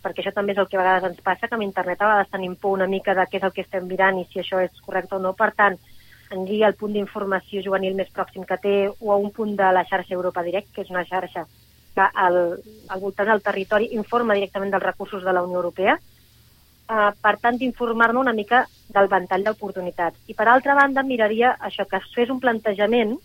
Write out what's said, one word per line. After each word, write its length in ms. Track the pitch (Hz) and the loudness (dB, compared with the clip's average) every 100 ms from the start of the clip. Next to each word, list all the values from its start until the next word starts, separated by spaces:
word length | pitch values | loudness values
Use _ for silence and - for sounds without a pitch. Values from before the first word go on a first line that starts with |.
perquè 200 | 190 180 | -6 -6
això 120 | 185 | -4
també 200 | 196 202 | -2 -2
és 60 | 202 | -2
el 60 | 190 | 0
que 80 | 190 | 2
a 40 | |
vegades 300 | 185 185 185 | 2 2 0
ens 100 | 180 | -4
passa, 260 | - 185 233 | -4 -2 -4
que 80 | 233 | -4
amb 80 | |
internet 380 | 202 190 180 175 | -4 -4 -4 0
a 60 | 208 | 2
vegades 220 | 208 190 | 2 0
tenim 240 | 196 185 180 | -4 -6 -4
por 180 | 202 | -2
una 140 | 196 185 | 0 0
mica 260 | 196 202 | 0 0
de 100 | 185 180 | 0 0
què 80 | 196 | -2
és 60 | |
el 100 | 190 | -4
que 80 | 185 | -4
estem 260 | 180 190 180 | -6 -8 -6
mirant 320 | 185 190 185 | 2 2 2
i 60 | 175 | -4
si 80 | 196 | -8
això 200 | 170 185 | -4 -2
és 100 | 180 - - | -2 -4 -6
correcte 300 | 185 180 196 | -6 -4 -4
o 40 | |
no. 140 | 185 | -4
Per 180 | 190 214 - | 0 0 2
tant, 200 | 202 180 - - - - - | 0 0 -12 -20 -20 -20 -12
en 140 | 190 185 | -8 -4
dir 180 | 208 | 2
al 120 | 214 202 | 2 2
punt 180 | 214 | -4
d'informació 680 | 208 196 214 196 190 - 202 | -4 -4 -6 -4 -4 -4 -8
juvenil 320 | 190 190 190 196 | -4 -2 -2 -4
més 140 | 180 | -6
pròxim 320 | - 180 190 185 | -6 -8 -8 -8
que 120 | 185 | -4
té 180 | 202 202 196 - | 0 0 0 -4
o 120 | 220 | 0
a 40 | 202 | 0
un 140 | 202 | 0
punt 240 | 202 214 202 | -4 -6 2
de 160 | 190 | 4
la 120 | 185 170 | 4 2
xarxa 280 | 190 180 | -4 -4
Europa 300 | 180 180 180 | -4 -4 -4
Direct, 280 | 175 185 202 | -4 -6 -8
que 80 | - | -12
és 80 | 185 | -6
una 160 | 180 170 | -6 -4
xarxa 400 | 185 180 180 165 _ _ _ _ - | -6 -6 -10 -14 _ _ _ _ 0
que 60 | 190 | 0
al, 460 | - 185 180 175 190 214 - - | 4 2 4 2 -4 -12 -20 -12
al 100 | 190 | -8
voltant 300 | 196 190 202 | -8 -2 0
del 120 | 214 | 2
territori 480 | 202 196 190 214 233 | 0 -4 0 0 0
informa 400 | 226 202 240 226 202 | -4 -2 -2 2 0
directament 340 | 196 202 196 | 0 -4 -2
dels 120 | 190 | 0
recursos 400 | 185 180 196 202 | -2 -4 -8 -6
de 80 | 180 | 0
la 80 | 180 | 0
Unió 140 | 180 180 | 0 -2
Europea. 380 | 175 175 196 302 - _ _ _ _ _ _ _ - | -4 0 0 0 -4 _ _ _ _ _ _ _ -4
Eh, 240 | 220 208 208 | 2 2 2
per 160 | 214 208 | 0 2
tant, 160 | 240 240 | 0 0
d'informar-me 640 | 254 - 240 226 233 240 | -4 -2 -4 2 2 4
una 140 | 262 | 0
mica 340 | 220 208 240 - _ - | -2 2 2 2 _ -2
del 140 | 202 196 | 2 4
ventall 340 | 190 175 190 | 2 0 -2
d'oportunitats. 760 | 208 208 202 190 180 - 170 - - | -2 -4 -8 -8 -8 -4 -4 -4 -16
I, 80 | 220 | 0
per 100 | 214 | 4
altra 280 | 254 277 285 | 6 6 4
banda, 260 | 277 269 | 4 2
miraria 520 | 269 247 214 220 247 - | -2 0 0 4 2 2
això, 280 | 202 - 190 | -6 -6 -4
que 80 | 190 | -4
es 140 | - | -4
fes 160 | - 240 | -4 -2
un 100 | 262 | 0
plantejament 760 | 254 226 214 196 208 240 214 269 | 0 0 -2 0 2 2 2 -4